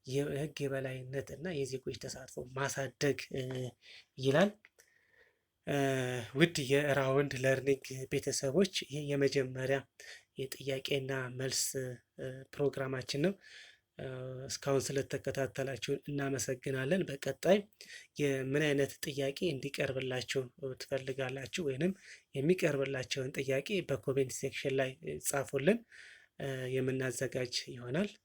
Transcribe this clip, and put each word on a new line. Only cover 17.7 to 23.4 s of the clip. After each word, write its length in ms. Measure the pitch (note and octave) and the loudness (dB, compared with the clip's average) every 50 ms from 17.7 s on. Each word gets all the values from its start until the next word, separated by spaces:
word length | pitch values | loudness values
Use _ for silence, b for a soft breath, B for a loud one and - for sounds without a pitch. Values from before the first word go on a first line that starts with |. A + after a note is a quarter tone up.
| _ B B B B B B B _ | _ B B B B B B B _
የምን 460 | - D3 C#3+ C3+ C3+ C3 C3 C3+ C#3+ D#3 | 0 2 2 2 0 0 0 2 4 4
አይነት 280 | D3 C#3+ C#3 C#3 C3+ - - - | 4 6 4 4 2 0 -8 -8
ጥያቄ 360 | D#3+ C3+ C#3 C3+ C#3 C#3 - F#3+ | -6 -2 0 -2 -2 0 0 0
እንዲቀርብላችሁ 960 | F3 C#3+ B2+ B2 - - - D3 C3 B2+ C3 C3 B2+ B2+ B2+ B2 - - C3+ B2+ B2 _ - C#3 C3 B2+ | 0 0 0 -4 -4 -2 -2 -2 0 0 -2 -2 -2 -2 -4 -4 -2 -2 -2 -2 -2 _ -8 -8 -8 -8
ትፈልጋላችሁ 880 | - - - - C3+ A2+ C#3 B2+ C3+ C3+ B2+ C3 C3+ C3 B2 - - E3+ | -8 -6 -4 -4 -4 -4 -4 -4 -4 -4 -4 -4 -6 -8 -6 -6 -2 -2
ወይንም 300 | C#3 C3 B2+ D#3+ F#3+ F#3+ B B B B B B B - | -2 0 2 2 0 0 B B B B B B B -4
የሚቀርብላቸውን 1000 | C#3 C3+ D#3+ F#3 F#3 F3+ D#3 C#3+ C3+ C#3 C3+ C3+ C3 B2 - - C#3 B2+ - - | 0 4 4 6 6 6 4 4 2 0 0 -2 -4 -4 -4 -4 -4 -2 -2 -2
ጥያቄ 340 | - | -2